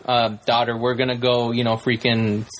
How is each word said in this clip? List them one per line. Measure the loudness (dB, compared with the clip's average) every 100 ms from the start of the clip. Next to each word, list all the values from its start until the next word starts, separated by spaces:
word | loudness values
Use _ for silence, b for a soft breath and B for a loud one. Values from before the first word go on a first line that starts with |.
uh, | -2 0 0 -2
daughter, | 0 0 0 -2
we're | -2
gonna | 0 -2 0
go, | 0 2 0
you | 0
know, | 0 0
freaking | 0 0 0 2 0 -2 -4